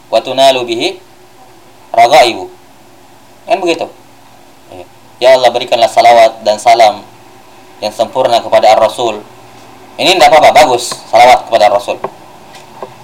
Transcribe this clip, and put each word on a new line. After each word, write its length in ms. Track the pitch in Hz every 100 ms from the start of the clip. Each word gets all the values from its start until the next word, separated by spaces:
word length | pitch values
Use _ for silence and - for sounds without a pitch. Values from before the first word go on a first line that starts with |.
| -
wa 100 | 113
tunalu 400 | 131 131 135 127
bihi 240 | 120 117 170 185 _ _ _ _ - _ _ _ -
ragaibu. 560 | 113 120 151 120 92 90 - _ _ _ _ _ _ _ _ -
Kan 160 | 180
begitu? 240 | 175 160 107 - _ _ _ _ _ _ _
Ya. 160 | 92 - _ _ -
Ya 100 | 123 131
Allah, 120 | 123
berikanlah 400 | 117 117 120 113
salawat 560 | 117 117 117 110 -
dan 160 | 110 107
salam 400 | - 98 107 101 - - - - _ - - -
yang 120 | 107 -
sempurna 480 | 110 131 127 117
kepada 320 | 107 107 110 110
Ar-Rasul. 480 | 110 - 117 107 - - - - - - - -
Ini 180 | 147
tidak 160 | 185 156
apa-apa, 220 | 156 135
bagus, 400 | - 123 123 - - -
salawat 400 | 113 123 123 -
kepada 240 | 113 104
Ar-Rasul. 240 | 101 107 92 - - - - - - - - - -